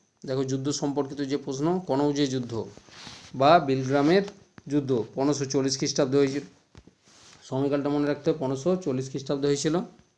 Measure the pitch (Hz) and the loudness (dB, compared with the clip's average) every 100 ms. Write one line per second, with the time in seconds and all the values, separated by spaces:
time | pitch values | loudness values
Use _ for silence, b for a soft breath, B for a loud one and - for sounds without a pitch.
0 | _ _ 143 135 131 135 139 139 147 139 | _ _ -4 -2 -2 -2 -2 -2 -2 -2
1 | 135 139 135 139 143 135 160 180 180 139 | -4 -4 -4 -4 -4 -2 0 0 0 0
2 | 147 143 139 131 117 113 - - - B | 2 2 0 -2 -4 -6 -8 -12 -20 B
3 | B B B 127 143 175 139 131 131 143 | B B B 4 6 6 6 0 0 2
4 | 147 196 196 - _ - 139 147 131 120 | 4 4 2 -8 _ -18 -2 0 2 0
5 | 107 127 143 139 131 139 135 131 143 - | -2 -2 0 0 0 0 0 -2 -2 0
6 | 131 143 135 139 - - _ - - _ | 2 4 2 0 -10 -18 _ -20 -20 _
7 | B B B B - 131 139 143 143 147 | B B B B -6 -2 0 0 0 0
8 | 143 143 165 156 135 135 175 180 156 123 | 0 0 -2 0 -2 -2 0 0 -2 -4
9 | 131 139 135 139 143 139 160 175 240 - | -4 -6 -4 0 0 2 0 -2 -4 -14
10 | _ | _